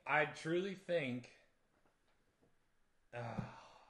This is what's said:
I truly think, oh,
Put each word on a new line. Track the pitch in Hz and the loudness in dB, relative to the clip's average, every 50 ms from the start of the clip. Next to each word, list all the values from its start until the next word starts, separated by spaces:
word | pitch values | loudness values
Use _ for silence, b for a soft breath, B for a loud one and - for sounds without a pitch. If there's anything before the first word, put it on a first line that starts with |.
| - | 0
I | - 143 151 151 | 2 4 4 4
truly | 147 147 - - 160 170 175 185 202 185 | 4 0 -4 -2 0 2 2 2 0 -2
think, | 185 - - 175 165 143 127 120 123 120 - - - - _ _ _ _ _ _ _ _ _ _ _ _ _ _ _ _ _ _ _ _ _ _ _ _ _ _ _ _ _ _ _ _ _ - | -6 -2 0 2 2 2 2 -2 -4 -6 -8 -14 -20 -20 _ _ _ _ _ _ _ _ _ _ _ _ _ _ _ _ _ _ _ _ _ _ _ _ _ _ _ _ _ _ _ _ _ -8
oh, | 120 120 117 113 B B B B B B B B B B B | -6 -6 -4 -4 B B B B B B B B B B B